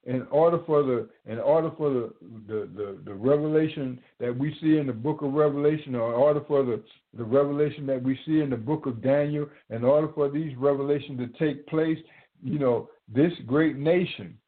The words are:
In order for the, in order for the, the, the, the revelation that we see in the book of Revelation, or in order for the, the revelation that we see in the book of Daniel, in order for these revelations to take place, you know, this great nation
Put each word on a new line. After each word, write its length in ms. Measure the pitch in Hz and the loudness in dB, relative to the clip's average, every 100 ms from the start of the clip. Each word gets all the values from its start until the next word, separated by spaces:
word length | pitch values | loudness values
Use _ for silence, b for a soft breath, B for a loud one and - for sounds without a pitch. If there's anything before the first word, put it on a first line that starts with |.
| - | -4
In 200 | 127 117 | -6 0
order 260 | 143 165 170 170 | 4 4 2 2
for 160 | 151 | 2
the, 280 | 139 120 110 b - | 2 0 -4 b -12
in 100 | 113 | -4
order 320 | 123 160 160 - | 2 2 2 -2
for 140 | 151 | -2
the, 220 | 131 113 - 85 110 104 | 0 -4 -10 -20 -20 -8
the, 200 | 107 101 95 | -8 -8 -8
the, 240 | 101 98 98 | -10 -10 -14
the 80 | |
revelation 840 | 98 120 147 151 156 156 151 135 123 b b | -4 0 2 2 0 0 -4 -8 -10 b b
that 160 | 120 123 | -6 -4
we 220 | 147 151 | -4 -2
see 180 | 160 156 | 2 2
in 100 | 139 | 2
the 60 | |
book 280 | 110 131 151 | -4 -4 -2
of 120 | 147 | -2
Revelation, 600 | 143 151 143 147 151 147 | 2 2 4 0 0 -4
or 180 | 123 117 | -2 -2
in 40 | 117 | 4
order 260 | 143 147 - | 4 4 2
for 160 | 143 | 0
the, 180 | 131 110 - _ _ - | 2 -2 -6 _ _ -12
the 80 | |
revelation 640 | 113 131 143 143 151 147 135 | 0 2 2 2 0 -2 -4
that 160 | 135 | -2
we 160 | 127 135 - | -2 -4 0
see 140 | 156 | 0
in 100 | 147 | 0
the 80 | 120 | -2
book 300 | 110 151 143 | -2 -4 -4
of 160 | 117 | -4
Daniel, 440 | 131 139 147 147 143 B B | 2 2 2 -2 -6 B B
in 140 | 113 | -2
order 240 | 123 147 156 156 | 4 4 2 0
for 120 | 143 | -2
these 280 | 143 160 123 | 0 -6 0
revelations 600 | 139 139 139 143 135 131 | 0 2 0 -2 -2 -8
to 80 | 123 - | -8 -2
take 300 | 156 135 - | -2 -2 -4
place, 320 | 156 160 160 - b b _ | -2 0 -2 -6 b b _
you 160 | 131 147 | -6 0
know, 320 | 135 117 - B _ | 2 0 -2 B _
this 180 | 113 160 170 120 | 0 2 0 -2
great 320 | 139 160 135 | 2 2 0
nation 580 | 147 180 180 - 90 - | 0 2 0 -6 -16 -18